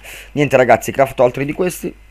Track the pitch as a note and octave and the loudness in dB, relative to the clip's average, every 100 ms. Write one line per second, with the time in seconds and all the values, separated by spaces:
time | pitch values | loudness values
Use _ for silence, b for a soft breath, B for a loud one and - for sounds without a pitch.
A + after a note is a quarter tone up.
0 | B B B C#3 C#3+ C3 A#2+ A2+ - B2 | B B B -2 2 4 4 2 2 0
1 | C3+ - B2+ C3 C#3 D3+ F#3 - F3 - | 0 2 0 0 -6 -4 -6 -6 -10 -12
2 | - | -20